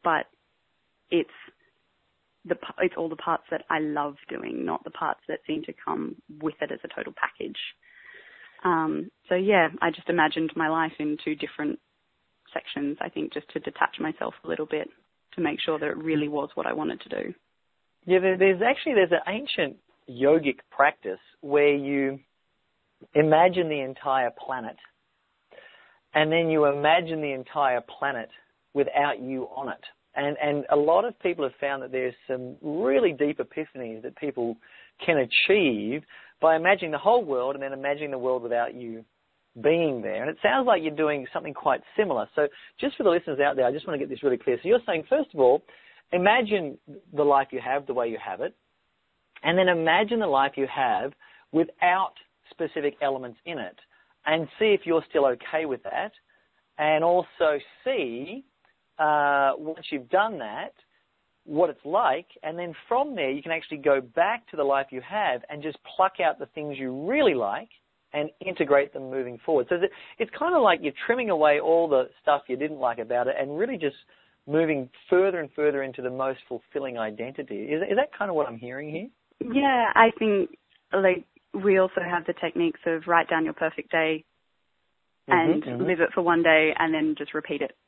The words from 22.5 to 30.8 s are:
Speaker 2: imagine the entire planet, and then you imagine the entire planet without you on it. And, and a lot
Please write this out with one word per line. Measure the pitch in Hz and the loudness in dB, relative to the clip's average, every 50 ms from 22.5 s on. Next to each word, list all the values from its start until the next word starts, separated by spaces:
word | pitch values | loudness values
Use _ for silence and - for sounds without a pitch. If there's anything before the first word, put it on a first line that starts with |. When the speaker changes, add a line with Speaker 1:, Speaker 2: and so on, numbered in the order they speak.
| _ _ _ _ _ _ _ _ _ _ - _ _ | _ _ _ _ _ _ _ _ _ _ -20 _ _
Speaker 2:
imagine | 147 151 156 156 156 175 185 175 185 175 160 | 2 4 6 6 6 6 6 4 2 -2 -2
the | 151 143 | -2 -4
entire | 135 131 131 - - 143 135 135 127 117 | -6 -8 -10 -8 -4 -2 0 0 0 -2
planet, | - - - - 135 127 117 113 - _ - - _ _ _ _ _ _ _ _ _ _ _ _ - - - - - - - _ _ _ _ _ - | -4 -8 -10 -8 -8 -8 -8 -10 -14 _ -20 -20 _ _ _ _ _ _ _ _ _ _ _ _ -20 -20 -20 -20 -20 -20 -20 _ _ _ _ _ 0
and | 151 156 156 | 0 2 2
then | 160 170 170 160 | 2 2 2 2
you | 160 156 147 | 2 4 4
imagine | 143 139 143 143 151 165 175 175 160 165 156 | 2 2 2 2 4 4 2 2 -2 -6 -6
the | 151 143 | -4 -6
entire | 135 131 127 - - 156 139 135 127 120 - - - - | -6 -8 -10 -8 -4 0 0 0 0 -2 -4 -8 -10 -6
planet | 139 139 135 117 113 - - - _ _ _ _ _ _ | -6 -4 -4 -6 -10 -12 -16 -20 _ _ _ _ _ _
without | _ 143 143 - - 143 143 143 139 - | _ -2 -2 0 2 0 0 0 -2 -4
you | 127 127 135 131 127 - - | -6 -8 -6 -6 -8 -8 -8
on | 131 139 123 | -10 -8 -8
it. | 98 - - - _ _ _ _ _ | -10 -10 -14 -20 _ _ _ _ _
And, | - 143 143 147 - | -4 -4 -4 -4 -2
and | 147 147 143 147 135 - | -2 -2 -2 -2 0 2
a | - | 2
lot | 147 | 2